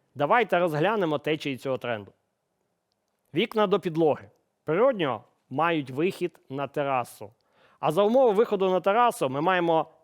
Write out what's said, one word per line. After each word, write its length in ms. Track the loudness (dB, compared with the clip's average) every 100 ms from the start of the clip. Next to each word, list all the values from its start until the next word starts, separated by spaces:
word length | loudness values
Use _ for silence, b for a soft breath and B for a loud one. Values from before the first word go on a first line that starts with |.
| _ -4
Давайте 440 | 0 2 2 0
розглянемо 580 | 0 0 0 0 -2 -2
течії 400 | -4 -4 -6 -8
цього 200 | -6 -6
тренду. 360 | -6 -8 -10 _ _ _ _ _ _ _ _ _ _ _ _ -2
Вікна 320 | 0 0 2
до 120 | 2
підлоги 500 | 0 0 2 0 -6 _ _ _
природньо 600 | -4 2 2 2 -2 -4 -8 _ -8
мають 400 | -2 0 0 -2
вихід 500 | -4 -4 -4 -8 -10 -14
на 180 | -10 -6
терасу. 640 | -4 -2 -2 -4 -12 -20 _ b b b b
А 120 | -2
за 120 | 2
умови 280 | 2 4 4
виходу 380 | 4 0 0 0
на 120 | 0
терасу 480 | 2 2 2 2 -4
ми 120 | -2
маємо 500 | 0 2 2 0 -2 _